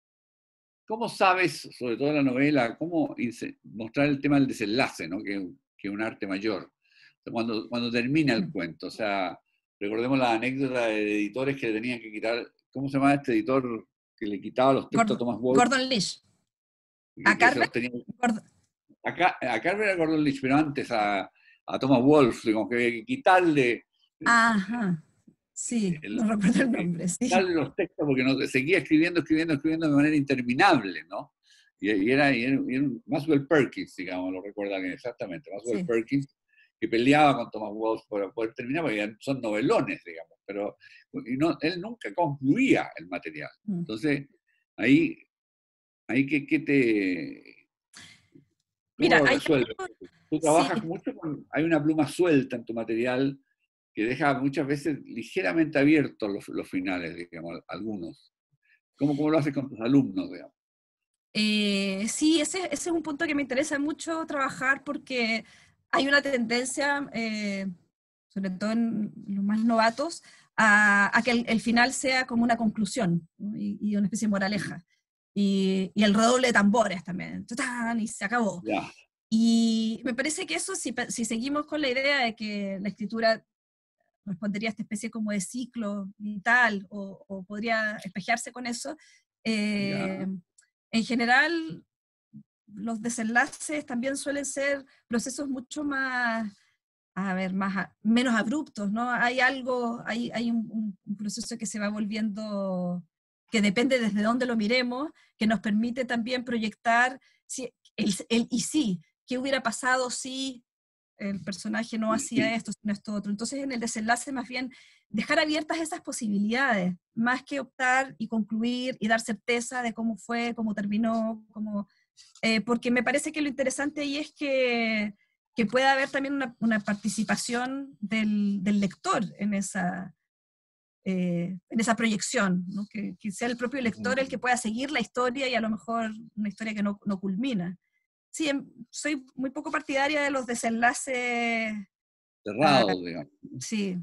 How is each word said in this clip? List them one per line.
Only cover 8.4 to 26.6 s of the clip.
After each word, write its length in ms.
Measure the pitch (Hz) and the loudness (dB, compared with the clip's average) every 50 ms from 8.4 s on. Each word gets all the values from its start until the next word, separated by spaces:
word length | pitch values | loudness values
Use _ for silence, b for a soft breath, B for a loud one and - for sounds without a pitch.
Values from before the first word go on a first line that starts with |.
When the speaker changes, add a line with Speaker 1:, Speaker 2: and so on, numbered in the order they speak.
| 95 78 | 0 -2
Speaker 2:
Mm. 40 | 78 | -4
Speaker 1:
cuento, 340 | 98 85 82 78 - - 87 | -6 -6 -6 -8 -10 -12 -12
o 20 | |
sea, 480 | - - 113 104 98 98 92 87 82 - _ _ _ _ _ _ _ - | -8 -6 -4 -2 0 -2 -2 -4 -6 -10 _ _ _ _ _ _ _ -8
recordemos 400 | 101 101 107 110 117 127 135 135 | -6 -4 -2 -2 0 2 2 2
la 140 | 127 120 113 | 2 2 2
anécdota 540 | 110 117 127 131 135 139 131 127 123 117 | 0 0 -2 -2 -2 -2 -2 0 0 0
de 300 | 113 107 107 107 104 104 104 | 0 0 0 0 0 0 0
editores 380 | 104 101 104 123 131 139 135 | 0 -2 -2 -4 -2 -2 -2
que 120 | 135 127 113 | -2 -2 -2
le 60 | 107 | -2
tenían 260 | 110 113 123 123 117 | -2 -2 -4 -6 -6
que 100 | 113 110 107 | -8 -12 -12
quitar, 340 | 107 110 110 120 120 104 - _ _ _ _ - | -6 -4 -2 -2 -4 -6 -10 _ _ _ _ -10
¿cómo 160 | 131 139 135 | -6 -6 -2
se 100 | 135 135 | 0 2
llama 160 | 135 139 143 | 4 4 4
este 180 | 143 139 - 117 | 2 2 2 0
editor 560 | 110 160 147 131 135 127 123 117 110 - _ _ _ _ _ _ | 2 2 2 0 0 0 -2 -6 -8 -10 _ _ _ _ _ _
que 100 | - 110 | -8 -6
le 140 | 104 104 95 | -6 -6 -6
quitaba 320 | - 107 - 127 127 135 135 | -8 -6 0 2 4 4 4
los 180 | 117 - - | 2 0 -2
textos 80 | - - | 0 0
Speaker 2:
Gordon, 180 | 226 214 123 | 2 2 0
Speaker 1:
a 20 | - | -2
Thomas 220 | 120 123 117 104 | -2 -4 -4 -2
Wolfe? 180 | 120 127 131 - | 0 4 6 6
Speaker 2:
Gordon 300 | 240 233 269 262 262 262 | 6 6 4 0 0 0
Lish. 340 | 262 214 170 - - - _ _ _ _ _ _ _ _ _ _ _ _ _ _ _ _ _ _ - | 0 0 -2 -2 -6 -10 _ _ _ _ _ _ _ _ _ _ _ _ _ _ _ _ _ _ -10
Speaker 1:
Que, 80 | - - | -2 2
Speaker 2:
A 100 | - 208 | 2 4
Speaker 1:
que 120 | - 233 240 | 6 6 6
se 100 | 285 262 | 6 4
los 100 | - - | 0 0
Speaker 2:
Carver, 20 | |
Speaker 1:
tenía 200 | - 240 233 247 240 - - - - - | 0 -2 -4 -4 -6 -10 -12 -12 -8 -2
Speaker 2:
Gordon 240 | - 240 220 214 - _ _ _ _ _ _ _ _ _ _ _ - | 0 0 0 -2 -6 _ _ _ _ _ _ _ _ _ _ _ -8
Speaker 1:
acá, 320 | 117 120 147 170 180 - - | -6 0 2 2 2 2 2
a 200 | - 127 117 113 | -4 -2 -2 0
Carver 280 | - 165 196 208 214 202 | 0 0 0 2 2 0
era 80 | 190 | 2
Gordon 260 | 175 160 156 160 156 151 | 2 2 2 2 2 2
Lish, 160 | 147 135 - | 2 0 0
pero 160 | - 127 135 | 0 2 4
antes 340 | 147 156 147 139 - 143 - | 4 4 2 0 -4 -4 -2
a, 400 | 120 110 104 104 101 95 92 - b b b b b b b | 0 2 2 2 2 0 -2 -6 b b b b b b b
a 120 | - 87 101 | -6 -4 0
Thomas 220 | - 131 139 120 123 | 2 4 4 6 6
Wolfe, 460 | 139 151 151 139 113 110 - - 117 | 8 8 8 8 6 4 0 0 0
digamos, 200 | 104 110 - - | 0 0 0 0
que 80 | 120 | 0
había 140 | 120 123 120 | 2 2 2
que 140 | 117 113 110 | 0 -2 -4
quitarle 840 | - 131 135 - 196 185 185 180 165 151 143 127 120 113 107 - _ _ _ _ _ _ - 156 | -6 -4 0 4 6 6 6 6 6 4 4 4 4 2 0 -4 _ _ _ _ _ _ -4 2
Speaker 2:
Ajá. 800 | 220 233 233 226 233 226 202 185 190 233 247 220 185 175 156 - _ _ _ _ _ _ _ _ _ - | 4 4 6 6 4 4 2 0 -2 -4 -2 -2 -2 -2 -4 -6 _ _ _ _ _ _ _ _ _ -14
Sí, 460 | - - - 240 233 208 185 165 151 | -12 -8 -4 -2 0 0 0 -2 -2
Speaker 1:
el, 140 | - - 214 | -4 -6 -4
Speaker 2:
no 120 | 240 226 214 | -2 0 0
recuerdo 340 | 226 208 196 180 240 - | 0 2 4 4 4 4